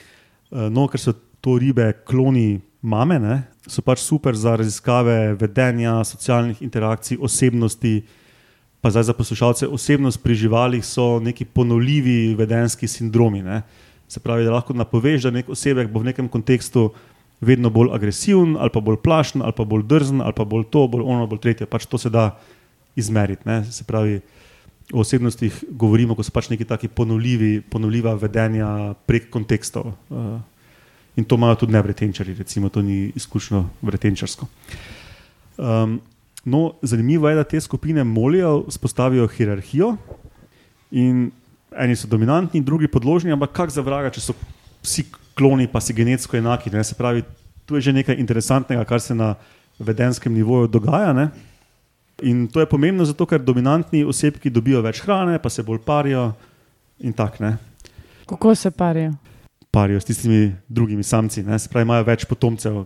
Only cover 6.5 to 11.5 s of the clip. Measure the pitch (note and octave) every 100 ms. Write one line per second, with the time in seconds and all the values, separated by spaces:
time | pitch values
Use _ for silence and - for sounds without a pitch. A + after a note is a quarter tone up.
6.5 | G#2+ C3 A2+ G#2+ A2 - B2+ C3 - B2+
7.5 | A#2 A2 - A#2 G#2+ - _ _ _ _
8.5 | _ _ _ A#2+ A2 A2+ A#2 A2+ A2 A#2+
9.5 | A#2 C3+ C#3 - C#3+ C3+ - - A2+ A2
10.5 | A#2 B2 B2 - - A#2+ A#2 A2+ B2 B2